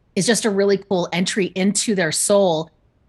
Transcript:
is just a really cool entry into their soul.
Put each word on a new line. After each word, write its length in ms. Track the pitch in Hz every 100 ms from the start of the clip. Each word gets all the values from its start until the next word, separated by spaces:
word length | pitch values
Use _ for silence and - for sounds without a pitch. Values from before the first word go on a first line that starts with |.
| _ -
is 100 | 180
just 200 | 208 220
a 40 |
really 280 | 196 202 196
cool 320 | - 185 175
entry 360 | 170 185 - 175 185
into 380 | 190 196 -
their 200 | 190 160
soul. 560 | 151 - 202 190 160 165 _ _ _